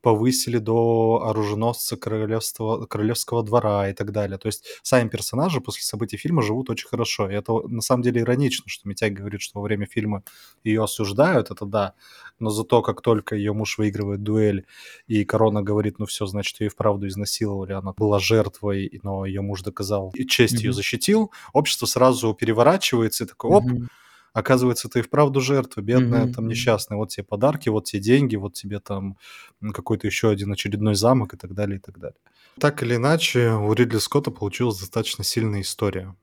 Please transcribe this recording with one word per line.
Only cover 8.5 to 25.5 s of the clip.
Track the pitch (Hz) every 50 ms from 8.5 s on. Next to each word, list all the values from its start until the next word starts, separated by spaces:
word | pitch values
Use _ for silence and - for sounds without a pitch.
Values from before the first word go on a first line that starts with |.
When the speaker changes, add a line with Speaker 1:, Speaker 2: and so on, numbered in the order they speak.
| 131 - - -
Speaker 1:
что | - - _ 101
Митяй | 98 - - 107
говорит, | 101 95 101 104 101 101
что | - - _ 104
во | 101
время | 104 107 101 101
фильма | - - 120 107 107 104 98 - - - - - - _ _ _
её | 110 107 110 107
осуждают, | 101 - - 110 98 101 110 147 - - 127 107 -
это | 98 - 107
да. | 101 98 110 101 92 - _ _ - - - - - _ _
Но | 113 110
зато | 104 107 113 - - 120
как | - - 101 -
только | - 123 113 104 - - 110
её | 104 101 104 104
муж | 107 110 - - -
выигрывает | 107 107 98 101 104 101 101 101
дуэль, | 104 107 107 110 110 104 101 98 98 _ - - - - - - _ -
и | 113 107 101
корона | - - 110 110 110 107 107
говорит, | 98 101 104 107 101 104 - -
"Ну | 107
всё, | - - - 107
значит, | 95 92 101 98 - - -
её | 110 104
и |
вправду | - _ - 110 101 101 101 98
изнасиловали, | 92 98 104 - - - 113 104 101 98 95 95 98
она | 98 95 95 95
была | - 110 104 104 101
жертвой, | 90 92 113 110 104 101 - - - 104 101 98 98 - - 95 -
но | 101 98 95 98
её | 95 95 98
муж | 101 101 101 92
доказал | 90 107 98 - 104 95 104 98 95 92 -
и | - 131
честь | 131 - - 120 - 123 117 110
её | 123
Speaker 2:
Мгм. | 127
Speaker 1:
защитил", | 104 98 - - 127 - - 208 220 220 208 - - - - _
общество | 143 147 - - - -
сразу | - - 127 127 131 127 127 120 113 107
переворачивается | _ - 110 113 110 120 143 175 190 - - - 120 113 107 - - 117
и | -
такое: | - _ - -
"Оп, | 170 202 117 127
Speaker 2:
Мгм. | 123 120 120 120 _ _ _ - - _ _ _ _
Speaker 1:
оказывается, | 113 107 - 131 127 123 127 120 - - 110
ты | - 123
и |
вправду | 117 - - - 151 139 135 135
жертва, | 127 131